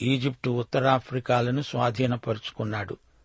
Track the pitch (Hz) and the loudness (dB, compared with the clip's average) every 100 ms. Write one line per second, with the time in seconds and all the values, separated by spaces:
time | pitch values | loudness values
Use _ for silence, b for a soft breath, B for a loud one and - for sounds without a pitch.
0 | 120 135 135 127 127 120 117 143 135 131 | 0 2 0 -2 -2 -2 0 2 4 4
1 | - 131 123 123 120 135 139 123 123 113 | 2 -6 0 2 2 -2 -2 0 0 0
2 | 127 120 - 107 - - 110 104 101 - | 0 0 -2 -6 -6 -6 -4 -4 -6 -10
3 | _ _ | _ _